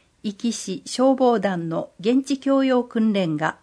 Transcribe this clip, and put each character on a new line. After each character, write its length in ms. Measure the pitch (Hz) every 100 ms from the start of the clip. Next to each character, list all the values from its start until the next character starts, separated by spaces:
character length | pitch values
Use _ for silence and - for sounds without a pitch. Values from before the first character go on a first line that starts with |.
| _ _
壱 120 | 214 202
岐 180 | 233
市 300 | 220 - 185 -
消 300 | - 262 262
防 240 | 254 226
団 280 | 196 175 165
の 220 | 165 - -
現 240 | 190 262
地 160 | 262 269
教 240 | 269 269
養 200 | 262 254
訓 280 | 240 226 220
練 260 | 196 175 151
が 200 | 156 -